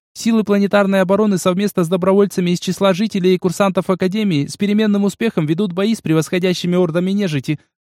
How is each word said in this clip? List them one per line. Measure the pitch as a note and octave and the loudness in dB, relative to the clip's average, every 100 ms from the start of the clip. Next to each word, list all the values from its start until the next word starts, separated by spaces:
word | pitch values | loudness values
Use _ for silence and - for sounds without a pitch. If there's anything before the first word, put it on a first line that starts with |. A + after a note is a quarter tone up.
| _ | _
Силы | - A3+ A3+ | -6 0 0
планетарной | G3+ G3+ G3+ G3+ G3 G3 | 2 0 2 2 2 2
обороны | F#3 G3 G#3+ F#3 | 2 2 2 2
совместно | F#3+ F3+ G3+ - E3 | 0 0 -2 -2 0
с | |
добровольцами | F#3 F#3 G3 G3+ - F3 | 0 2 2 2 0 -2
из | F3 | -2
числа | - F3+ G3 | -2 0 0
жителей | F3 G#3+ G3+ F3+ F#3 | 0 -2 0 2 2
и | |
курсантов | F3+ E3+ G3+ F#3+ F3+ | 0 0 0 0 -2
Академии | F#3 F#3 G#3 G#3 D3+ C#3+ | -2 -2 -2 0 0 -2
с | - | -4
переменным | G3+ G#3 A3 G3+ G3+ | -2 0 2 2 0
успехом | - A3+ - D3+ | -2 -4 -2 -2
ведут | E3 G#3 | 0 -2
бои | F3 G3+ A3 | -2 -2 -2
с | |
превосходящими | - D#3+ D3+ F#3 F#3 F3 F3 F3+ | 0 0 0 0 0 -2 0 0
ордами | F3+ E3 F#3 | 0 0 -2
нежити, | G3 G3 D3 C3+ D3+ _ _ | -2 -2 -2 -4 -6 _ _